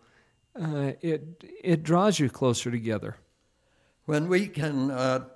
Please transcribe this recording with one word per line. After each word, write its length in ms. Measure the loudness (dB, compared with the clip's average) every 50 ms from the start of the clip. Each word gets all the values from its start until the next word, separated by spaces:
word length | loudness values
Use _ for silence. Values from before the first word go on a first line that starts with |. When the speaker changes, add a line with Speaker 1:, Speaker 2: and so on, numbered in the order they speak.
| _ _ _ _ _ _ _ _ _ _ -10
Speaker 1:
uh, 380 | -6 -4 -4 -2 -2 -2 -4 -4 -4
it, 420 | -4 -2 -2 -4 -4 -10 -18 -20 -20 -20 -16 -6
it 220 | 0 2 2 2 2
draws 360 | 2 4 4 4 4 4 2
you 100 | 0 0
closer 420 | 0 2 2 2 2 2 -2 -4
together. 460 | -4 -2 -2 -2 -2 -2 -4 -8 -12 -12 _ _ _ _ _ _ _ _ _ _ _ _ _ _ _ _ -6
Speaker 2:
When 240 | -2 -2 0 2 2
we 180 | 2 2 2
can, 420 | 0 -4 -4 -2 0 0 0 0 0
uh, 360 | 0 0 0 2 0 0 -2 -6 -14